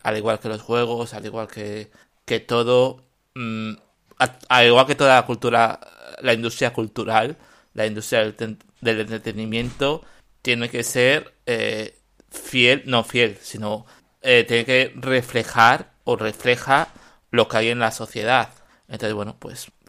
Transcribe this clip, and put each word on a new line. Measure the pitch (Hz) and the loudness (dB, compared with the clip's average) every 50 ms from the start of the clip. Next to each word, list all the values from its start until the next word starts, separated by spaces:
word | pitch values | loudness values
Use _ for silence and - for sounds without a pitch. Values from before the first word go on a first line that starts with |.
| - | -6
al | 113 107 107 | -4 -4 -2
igual | 107 113 110 104 | -2 -2 -4 -4
que | - 113 | -4 -8
los | 110 107 - | -8 -8 -6
juegos, | - 117 120 120 117 120 117 117 113 113 | -4 -2 0 0 -2 -2 -6 -8 -10 -12
al | 107 107 | -14 -14
igual | 107 104 113 110 104 | -12 -10 -10 -12 -12
que, | - 110 104 104 104 107 107 - _ _ _ _ _ _ _ | -12 -12 -10 -10 -10 -12 -12 -16 _ _ _ _ _ _ _
que | - 120 110 | -4 -4 -4
todo, | - - 117 120 117 120 127 127 127 131 - - _ _ _ _ _ _ - | -4 -2 0 0 2 4 4 4 4 2 0 -6 _ _ _ _ _ _ -14
mm, | 131 120 113 113 110 110 110 107 - _ _ _ _ _ _ _ - | -10 -10 -8 -8 -8 -8 -10 -10 -14 _ _ _ _ _ _ _ -2
a-, | 135 131 - - - - | -2 -2 -4 -6 -4 2
al | 131 127 120 | 4 6 6
igual | 120 120 127 131 | 8 8 6 6
que | 139 143 | 4 2
toda | 135 143 135 131 | 2 4 6 6
la | 123 113 | 6 4
cultura, | - 120 107 - 120 117 117 117 113 - - - - - - 60 62 - - | 2 -2 -4 -2 0 2 4 2 2 0 -4 -14 -20 -20 -20 -20 -20 -16 -6
la | - 127 117 | -2 0 0
industria | 113 117 113 - - 135 120 117 | 0 -2 -4 -4 -2 -4 -4 -2
cultural, | - 110 107 - - 104 110 110 110 113 135 165 - _ _ _ _ _ _ _ | -4 -6 -6 -6 -8 -4 0 2 2 2 0 -2 -10 _ _ _ _ _ _ _
la | 107 107 | -4 -4
industria | 110 104 107 107 - 127 113 | -4 -4 -6 -6 -2 0 0
del | 107 107 107 | 0 0 -2
ten-, | - 113 110 107 - _ _ _ _ | -6 -8 -10 -10 -12 _ _ _ _
del | - 117 113 107 | -2 -2 -2 -2
entretenimiento, | 107 107 113 110 - 117 101 107 110 110 110 117 120 123 120 - 135 139 151 165 - - - _ _ _ _ _ - | -2 -6 -8 -10 -8 -8 -8 -8 -8 -6 -6 -6 -6 -6 -6 -4 -2 -2 -2 -4 -8 -14 -20 _ _ _ _ _ -2
tiene | 127 120 117 117 120 | -2 -2 -2 -2 -4
que | - 120 117 | -6 -6 -6
ser, | - - 127 123 131 143 156 - - _ _ _ | -4 0 2 2 2 2 0 -2 -6 _ _ _
eh, | - 120 113 107 110 110 110 110 - - _ _ _ _ _ _ _ | -6 -4 -4 -4 -4 -6 -6 -8 -10 -14 _ _ _ _ _ _ _
fiel, | - - - - - 127 120 120 135 147 - | -20 -18 -12 -4 0 4 4 4 4 2 0
no | 131 123 117 110 | -2 -2 -2 -2
fiel, | - - 120 120 107 101 - | 0 0 0 0 0 -2 -6
sino, | - - - 104 107 104 107 107 - _ _ _ _ _ _ _ - | -16 -14 -12 -8 -6 -6 -6 -8 -10 _ _ _ _ _ _ _ 0
eh, | 131 123 120 113 | 4 4 4 4
tiene | 117 117 117 113 | 2 0 -2 0
que | 127 127 127 127 - - | 0 0 0 0 0 -4
reflejar | 127 123 131 131 127 123 - - 120 110 - - 123 113 117 135 156 - - _ _ _ | -8 -4 -2 0 0 -2 -2 -4 -6 -6 -2 4 6 6 6 6 4 0 -8 _ _ _
o | - 120 | -4 -2
refleja | 107 110 107 107 - - 123 123 120 - 135 135 147 165 - - - - - _ _ _ _ | -2 -2 -6 -6 -4 0 0 0 0 0 0 2 2 0 -2 -8 -18 -20 -20 _ _ _ _
lo | - 120 107 - | 0 0 0 2
que | - | 2
hay | 110 113 113 | 0 0 0
en | 120 120 | 0 0
la | 117 110 | -2 -2
sociedad. | - - 113 - - 117 104 113 127 127 113 - - _ _ _ _ _ _ | -2 -4 -10 -12 -10 -6 -2 0 2 0 0 -2 -8 _ _ _ _ _ _
Entonces, | - - 107 117 107 110 | -16 -12 -8 -6 -4 -4
bueno, | 104 101 104 - - | -4 -6 -8 -12 -14
pues, | - - - - - - _ _ _ | -16 -16 -16 -16 -18 -18 _ _ _